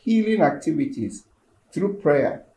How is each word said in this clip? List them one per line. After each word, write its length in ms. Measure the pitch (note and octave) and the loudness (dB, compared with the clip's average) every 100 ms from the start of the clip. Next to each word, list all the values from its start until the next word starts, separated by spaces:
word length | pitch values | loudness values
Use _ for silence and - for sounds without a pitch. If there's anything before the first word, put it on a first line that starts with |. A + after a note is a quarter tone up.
healing 400 | - A3+ G#3+ G#3+ | 0 0 2 2
activities 800 | D3 - D#3+ C#3+ C3+ - G2+ - _ _ _ _ _ | 2 2 -4 -2 -2 -4 -8 -8 _ _ _ _ _
through 220 | - G3 | -4 -4
prayer, 500 | G3 D#3 C#3+ B2 - - | 0 2 2 2 -2 -16